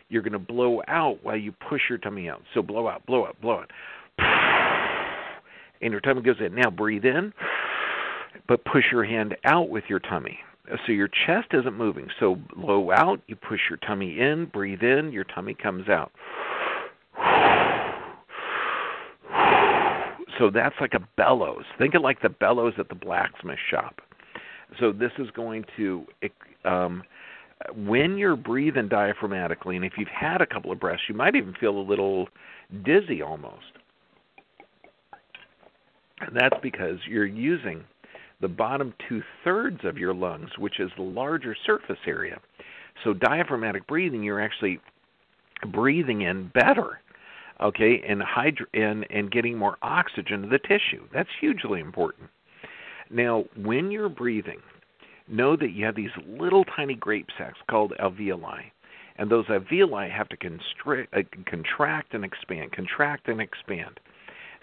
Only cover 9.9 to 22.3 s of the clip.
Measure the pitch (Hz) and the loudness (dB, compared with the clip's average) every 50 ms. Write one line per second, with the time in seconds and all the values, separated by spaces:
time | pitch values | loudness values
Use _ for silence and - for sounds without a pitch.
9.9 | 101 92 - - 107 82 64 52 - - - - - _ _ - - 113 - - | -2 -2 0 -2 -4 -4 -4 -6 -10 -12 -16 -20 -20 _ _ -8 -8 -6 0 0
10.9 | 113 101 101 98 - - - - 170 214 233 - - 143 123 127 107 107 117 107 | 2 2 2 2 2 0 2 4 2 0 0 2 2 2 2 2 -2 0 0 0
11.9 | 87 76 65 78 - - 120 98 92 92 - - - - 90 - 101 101 95 85 | 0 -2 -8 -10 -2 2 4 4 4 2 -2 -12 -12 -8 0 2 4 4 4 6
12.9 | 92 113 151 180 202 185 - - 110 - - - 113 98 - - 85 78 - - | 6 6 6 6 4 0 -4 -12 -14 -12 -8 -6 -4 -2 -2 -2 -4 -6 -4 -4
13.9 | 107 98 98 90 76 80 120 139 151 160 170 - - 107 98 98 98 92 107 120 | -2 -2 -2 -4 0 2 2 2 2 0 -4 -4 -4 -4 -4 -4 -2 0 2 4
14.9 | 135 135 151 156 131 101 95 - - - 92 104 110 - - 110 95 92 92 104 | 4 4 2 -2 -4 -6 -8 -6 -8 -8 -8 -8 -8 -4 -4 -4 -4 -4 0 2
15.9 | 101 82 71 - _ - - - - - - - - - - - - - - - | 2 2 2 -4 _ -18 -16 -14 -10 -8 -8 -6 -6 -4 -4 -4 -4 -6 -8 -10
16.9 | - _ _ _ _ - - - - - - - - - - - - - - - | -14 _ _ _ _ 0 2 4 6 8 8 8 8 6 4 2 2 0 -2 -4
17.9 | - - - - - - - _ - - - - - - - - - - - - | -6 -8 -12 -14 -16 -18 -20 _ -14 -12 -8 -6 -4 -4 -4 -2 -4 -4 -4 -6
18.9 | - - - - - _ _ - - - - - - - - - - - - - | -8 -10 -12 -16 -18 _ _ -4 0 4 6 6 8 8 8 6 6 4 4 2
19.9 | - - - - - - - - - - 123 104 98 113 - 143 - - 143 123 | 0 0 -4 -6 -8 -12 -14 -12 0 4 4 6 6 6 2 2 0 0 -4 0
20.9 | - 113 90 - _ - 98 82 131 123 92 73 64 50 - - - - 117 143 | 0 -2 -2 -2 _ 4 6 6 6 6 4 -2 -2 -6 -10 -14 0 2 2 6
21.9 | 147 175 151 131 135 - - 104 | 6 6 6 6 2 4 2 2